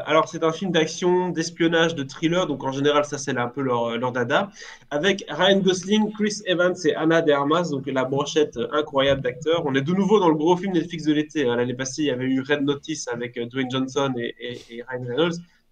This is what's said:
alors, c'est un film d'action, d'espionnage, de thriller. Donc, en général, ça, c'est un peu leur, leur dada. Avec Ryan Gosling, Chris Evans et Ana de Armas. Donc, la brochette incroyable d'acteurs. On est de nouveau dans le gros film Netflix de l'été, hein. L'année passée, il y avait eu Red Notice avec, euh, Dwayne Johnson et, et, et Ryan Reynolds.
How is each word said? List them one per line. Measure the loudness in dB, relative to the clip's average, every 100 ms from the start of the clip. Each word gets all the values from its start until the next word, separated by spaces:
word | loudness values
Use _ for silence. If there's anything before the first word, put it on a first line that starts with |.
| 2
alors, | 2 2
c'est | 0
un | -2
film | 0 0
d'action, | 0 0 0 2 2 2
d'espionnage, | -2 -4 0 2 4 2 0
de |
thriller. | -8 -4 0 0 0
Donc, | -2 -4
en |
général, | 0 2 2 2
ça, | -4
c'est | -4 -4
un | -4
peu | -4
leur, | -2 0 0 -2
leur | -2
dada. | -2 0 0 0 -8 -20 -20 -6
Avec | -2 0 0 -2
Ryan | 0 4 4
Gosling, | 4 2 2 2 2
Chris | 0 -2 -2 -2
Evans | 2 2 2
et | 0
Ana | 2 4 4
de | 4
Armas. | 2 2 2 0
Donc, | -4 -2
la | -2
brochette | 0 0 0 0 0 0 -4
incroyable | -2 -2 2 2 2
d'acteurs. | -2 -4 -2 0 0
On |
est | 0
de | 0
nouveau | 2 4 4
dans | 4
le | 4
gros | 4 2
film | 2
Netflix | -2 -2 -4 0
de |
l'été, | 0 0 0 0
hein. | 2
L'année | 0
passée, | -2 -6 -4
il | -2
y |
avait | 0 0
eu | 0
Red | 0 0
Notice | 0 -2 -4 -8 -6
avec, | -6 -6 -6
euh, | -6
Dwayne | -4 -2
Johnson | -2 -2 -2 -2 -2
et, | -6 -8
et, | -12 -12 -14 -16
et |
Ryan | -10 -10 -6
Reynolds. | 0 0 -2 -10 _ _